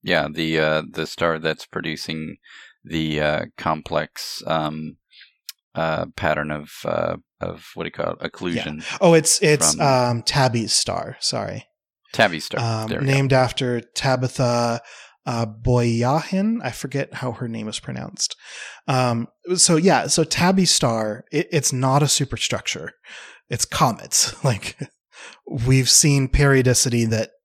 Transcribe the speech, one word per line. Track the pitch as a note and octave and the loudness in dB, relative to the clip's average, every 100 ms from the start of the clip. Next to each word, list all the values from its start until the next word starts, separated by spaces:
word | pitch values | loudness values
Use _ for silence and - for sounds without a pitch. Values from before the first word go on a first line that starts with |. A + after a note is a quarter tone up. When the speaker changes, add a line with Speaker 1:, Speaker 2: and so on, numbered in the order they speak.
Speaker 1:
Yeah, | - E2+ D2+ | 2 0 0
the, | D2+ D#2+ D#2+ | -2 0 2
uh, | D#2 D#2 D#2 | 2 0 -2
the | - D#2 | -8 -8
star | - E2+ D#2+ | -2 -2 0
that's | D#2 D#2 - | -4 -4 -8
producing | - D#2+ D2+ - D#2+ D#2 D#2+ - - - _ | -8 -6 -8 -8 -8 -10 -14 -20 -20 -20 _
the, | - E2 D#2 D2+ | -6 -4 -2 0
uh, | D2+ D#2 D#2+ - | 0 0 -6 -6
complex, | E2 D#2 - D#2 D2+ - - - - | -4 -4 -2 -4 -4 -10 -12 -12 -4
um, | D#2+ D#2 D#2 D#2 - _ - - _ - - _ - | -2 -2 -6 -10 -14 _ -20 -20 _ -20 -20 _ -4
uh, | D#2+ D#2+ - - | -2 -2 -6 -4
pattern | D#2+ D2 D2+ | -2 -2 -2
of, | D2+ D2 - - | -8 -10 -10 -2
uh, | G1+ G1+ - _ _ | 0 0 -4 _ _
of, | - - - - | -10 -10 -16 -10
what | |
do | E2+ | -10
you | |
call | - E2+ | -4 -4
it? | E2+ E2 | -2 -8
Occlusion | - F2+ E2+ - D2+ | -4 -2 -2 -4 -8
Speaker 2:
Yeah. | - - | -10 2
Oh, | F#3 | 6
it's, | E3 D#3 - | 6 6 2
it's, | E3+ D3+ D#3+ D#3 | 4 4 2 2
Speaker 1:
from | D3 | 2
Speaker 2:
um, | C3 B2 A#2 | 4 2 0
Tabby's | - C#3+ C3 A#2 G#2 | 0 2 2 2 0
star. | - - F2 - A#2+ | -2 0 -4 -8 -6
Sorry. | - A2+ G#2 C3+ - _ _ _ _ | -4 -4 -6 -10 -14 _ _ _ _
Speaker 1:
Tabby's | - G#2+ D#2+ - | 2 2 2 -6
star. | A#2 A#2 A2+ | -4 -2 -2
Speaker 2:
Um, | A2+ | -4
Speaker 1:
There | - | -4
we | C3+ | 0
go. | |
Speaker 2:
named | C3+ C3+ | 0 4
after | C3 B2+ - B2+ A#2+ | 2 2 0 -2 -4
Tabitha, | - - C#3 B2+ B2+ - B2 A#2+ A#2+ A#2 - - - _ - | -6 -4 -2 0 -2 0 0 0 0 -4 -8 -20 -20 _ -6
uh, | A#2+ A2+ | -4 -6
Boyahin. | G#2+ A#2 B2 A#2+ A#2 B2 D3+ - F#3+ G#3 A#3 | -4 0 2 2 2 2 0 0 0 0 -2
I | B2+ | -4
forget | - C3+ C#3 C#3 - | -8 -6 -6 -6 -6
how | B2+ | -8
her | A2 A#2+ | -6 -8
name | A2+ G#2+ | -6 -8
is | - | -8
pronounced. | - - - - - - - - - - - | -10 -10 -10 -6 -6 -6 -16 -16 -16 -12 -2
Um, | C3 B2+ A#2 - _ - F3+ | 0 2 0 -4 _ -4 2
so | - D#3+ | 4 4
yeah, | F#3 C3+ G2 | 4 4 2
so | - | 0
Tabby | D#3 - F3+ F#3+ F3 | 0 2 2 4 2
star, | - C3 A2+ G#2+ G#2+ - | 2 0 0 -2 -6 -4
it, | D3 - | -4 -2
it's | D#3+ - | -2 -2
not | C3 C3 C#3 | 0 2 2
a | C#3+ | 2
superstructure. | - C3+ B2 - - - - - _ - - - - _ | 0 -2 -4 -4 -4 -6 -8 -10 _ -20 -20 -20 -20 _
It's | A#2 - | -4 -4
comets. | - C#3 G2+ - - - - | 2 0 0 -2 0 0 0
<laughs> | |
Like, | C3+ G#2 - - C3+ _ _ - - - - | -2 0 -6 -10 -14 _ _ -20 -20 -20 -10
we've | - A#2+ C3 B2 | -4 2 4 6
seen | - D#3 C#3 C3 | 6 6 4 4
periodicity | C3+ C#3+ C3+ B2+ B2 B2+ A#2 A2+ | 4 6 6 6 4 2 2 2
that | A2 A2+ _ | 0 -2 _